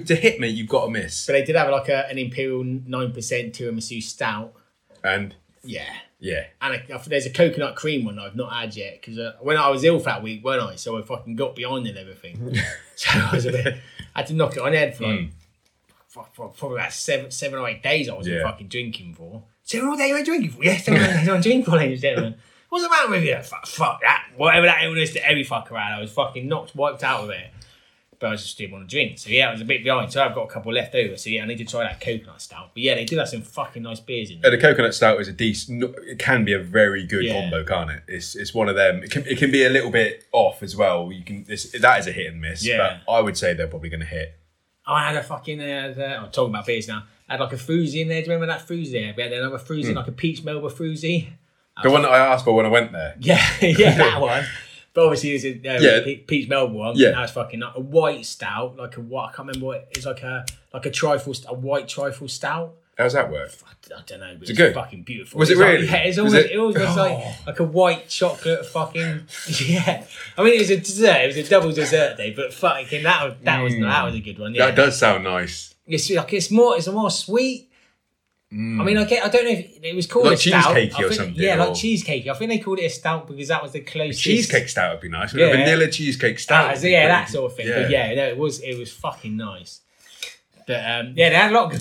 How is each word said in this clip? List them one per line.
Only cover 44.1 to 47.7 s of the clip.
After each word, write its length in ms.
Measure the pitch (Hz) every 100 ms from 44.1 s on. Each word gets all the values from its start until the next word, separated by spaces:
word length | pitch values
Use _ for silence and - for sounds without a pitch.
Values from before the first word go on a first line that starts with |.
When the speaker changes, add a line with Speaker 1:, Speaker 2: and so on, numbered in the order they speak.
| 80 - - _ _ _ _ -
Speaker 2:
I 180 | 147 147
had 80 | 151
a 60 |
fucking, 400 | 127 123 - 151
uh, 320 | 143 143 135 127
the, 220 | 139 123
I'm 120 | 104
talking 200 | - 123 104
about 100 | 101
beers 220 | 113 107
now. 160 | 107 - _ -
I 40 |
had, 60 | 131
like, 140 | 123
a 40 | 127
Fruzy 440 | -